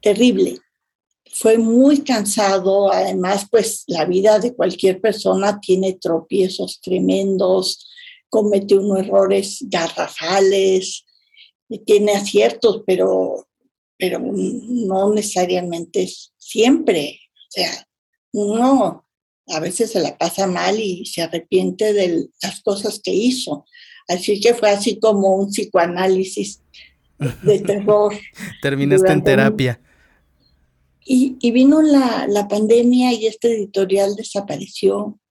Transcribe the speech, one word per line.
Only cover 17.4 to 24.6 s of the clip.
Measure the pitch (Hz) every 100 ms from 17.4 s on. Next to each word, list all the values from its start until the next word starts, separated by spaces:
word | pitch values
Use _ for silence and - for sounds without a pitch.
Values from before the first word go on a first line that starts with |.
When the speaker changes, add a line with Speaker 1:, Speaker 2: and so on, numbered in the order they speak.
| _
Speaker 1:
O |
sea, | - 165 - _ _ _ _ _
uno | 208 208 220 247 269 190 - _ _ _ _ _
a | 156
veces | 170 180 220
se | 202
la | 147 -
pasa | 170 - 190
mal | 175 180 214
y | 214 180 -
se | -
arrepiente | 165 170 - 185 190 185 214
de | 202 180 165 - _
las | 196 -
cosas | - 202 214 -
que | -
hizo. | 185 240 254 - 147 _ - - - -
Así | 180 180 202
que | 233
fue | 233